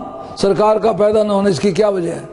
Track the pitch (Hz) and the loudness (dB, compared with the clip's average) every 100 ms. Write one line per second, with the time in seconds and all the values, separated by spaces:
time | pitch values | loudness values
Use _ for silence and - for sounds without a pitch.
0 | - - - - 202 180 214 214 214 190 | -8 -14 -14 -2 0 2 2 2 0 2
1 | 208 214 208 196 202 180 202 175 208 196 | 2 2 0 0 0 0 0 2 0 0
2 | 165 - - | -4 -6 -12